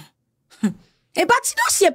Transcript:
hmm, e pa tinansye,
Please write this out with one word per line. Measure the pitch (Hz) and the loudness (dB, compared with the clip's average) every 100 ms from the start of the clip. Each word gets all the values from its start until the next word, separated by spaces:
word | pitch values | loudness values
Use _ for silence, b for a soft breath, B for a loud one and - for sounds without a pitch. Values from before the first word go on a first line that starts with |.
| - _ _ _ _ _ | -12 _ _ _ _ _
hmm, | 208 - _ _ _ - | -6 -6 _ _ _ -4
e | |
pa | 359 494 | 0 0
tinansye, | - - 932 - 370 | 0 -4 -4 2 0